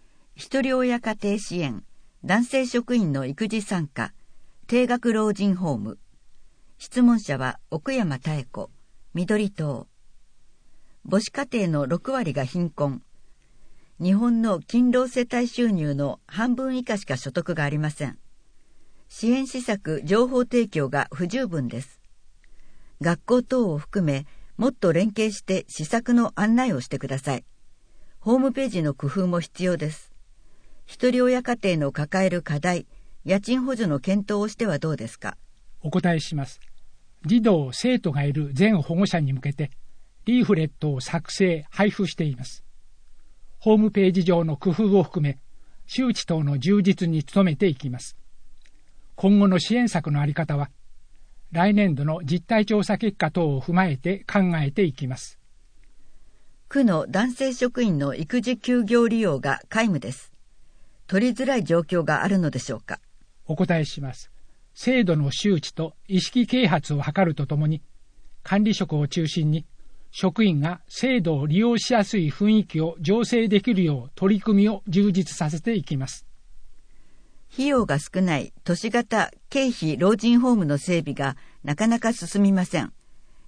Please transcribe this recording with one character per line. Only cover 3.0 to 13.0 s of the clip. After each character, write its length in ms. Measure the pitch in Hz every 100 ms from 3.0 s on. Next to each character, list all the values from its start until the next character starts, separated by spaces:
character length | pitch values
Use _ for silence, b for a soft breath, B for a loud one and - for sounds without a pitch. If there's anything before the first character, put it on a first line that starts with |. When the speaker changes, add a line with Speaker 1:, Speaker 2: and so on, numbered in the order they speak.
| 175
Speaker 1:
の 100 | 135
育 240 | 131 143 220
児 140 | 214
参 240 | 202 185 147
加、 260 | - 113 - - - - - -
低 200 | 240 247
額 280 | 247 240
老 180 | 220 214
人 240 | 196 202 180
ホ 200 | 175 120
ー 20 |
ム。 200 | 104 - - - - - - _ - -
質 240 | - 247
問 180 | 240 226
者 200 | 202 135
は 200 | 131 - -
奥 240 | 156 -
山 240 | 262 180 131
妙 260 | 156 151
子、 260 | - - - - - - -
緑 360 | 165 180 214 202
党。 380 | - 151 123 - _ - - - - - - - - - - -
母 120 | 196
子 80 | -
家 160 | - 277
庭 180 | 240 180
の 180 | 151 135
六 260 | 170 -
割 220 | 269 175
が 100 | 135
貧 240 | 127 180 170
困。 340 | - 143 123